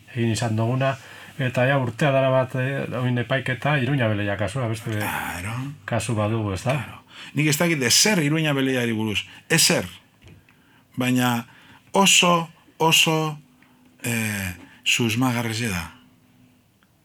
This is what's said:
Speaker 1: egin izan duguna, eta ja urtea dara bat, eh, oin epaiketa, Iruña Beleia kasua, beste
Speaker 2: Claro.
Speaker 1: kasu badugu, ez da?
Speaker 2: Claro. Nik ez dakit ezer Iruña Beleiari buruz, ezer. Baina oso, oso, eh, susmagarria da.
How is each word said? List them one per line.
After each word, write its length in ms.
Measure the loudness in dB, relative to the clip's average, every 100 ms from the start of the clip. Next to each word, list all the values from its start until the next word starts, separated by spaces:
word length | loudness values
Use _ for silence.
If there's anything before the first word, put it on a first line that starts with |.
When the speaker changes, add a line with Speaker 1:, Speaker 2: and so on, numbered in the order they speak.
| -10 -2
Speaker 1:
egin 160 | 0
izan 240 | 0 -2 -2
duguna, 420 | 0 0 0 -2 -10 -20 -14 -6
eta 280 | -2 0 2
ja 100 | 2
urtea 340 | 0 0 2
dara 180 | 2 4
bat, 260 | 2 0 -2
eh, 300 | -4 -4 -6 -4
oin 200 | -2 -2
epaiketa, 600 | 0 -2 -2 -2 0 0
Iruña 280 | 0 0 0
Beleia 280 | 0 -2 -2
kasua, 300 | -4 -4 -4
beste 240 | -4 -6
Speaker 2:
Claro. 840 | -4 -4 -6 -8 -8 -8 -8 -8 -10 -6
Speaker 1:
kasu 300 | -4 -2 -2
badugu, 380 | -2 -2 -4
ez 100 | -4
da? 80 | -2
Speaker 2:
Claro. 300 | -4 -6 -16 -20 -20 -8
Nik 140 | 0 0
ez 100 | 2
dakit 240 | 2 2
ezer 360 | 2 4 4 4
Iruña 340 | 2 2 0
Beleiari 380 | 0 0 0 0
buruz, 320 | 0 -2 -4 -6 -10 0
ezer. 360 | 2 4 2 -2 -10 _ _ -20 -20 _ _ _ _ _ -4
Baina 520 | 0 2 2 0 -4 -16 -20 -20 _
oso, 580 | 4 6 6 6 4 0 -12 _ 0
oso, 600 | 2 4 4 2 -2 -6 -16 _ _ _ _ _
eh, 500 | -4 -2 -2 -4 -6 -8 -16 -8 -2
susmagarria 840 | 0 0 2 0 0 -2 -4 -4
da. 260 | -4 -8 -14 _ _ _ _ _ _ _ _ _ _